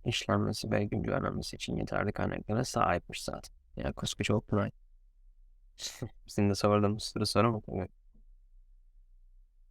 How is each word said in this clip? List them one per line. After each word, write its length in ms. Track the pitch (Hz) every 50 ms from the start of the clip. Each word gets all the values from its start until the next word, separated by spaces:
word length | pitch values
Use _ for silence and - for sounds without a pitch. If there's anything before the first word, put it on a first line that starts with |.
| -
İşlenmesi 640 | - 113 - - - 104 104 104 104 104 - - 107
ve 140 | 107 104 104
güncellenmesi 680 | 107 110 107 113 113 95 92 98 95 98 101 - - -
için 220 | - - - 120
yeterli 340 | 107 104 - 110 98 95 104
kaynaklara 540 | - - 98 95 90 87 - - 107 117 123
sahipmiş 580 | - - 117 113 - 87 87 - - - - -
zaten. 320 | - - - - - - - _ _ -
Ya 140 | - 58 - -
koskoca 420 | - - - - - 107 - 110
OpenAI. 360 | 107 - - 120 104 101 104 - - - - - - - - _ - - - - - - - - - - - -
<laughs> 240 | - - - - - 123 107 - - -
Bizim 220 | - - - 101 101
de 60 | 98
sorduğumuz 480 | - - 104 104 104 104 101 107 107 -
soru 220 | - - - 107
soru 260 | 101 - 101 104 120
mu? 120 | 113 107 -
Evet. 240 | - - 95 92 - - _ _ - _ - - - - - - - - - - - - - - - _ - - _ - - - - - - - _ _ - - _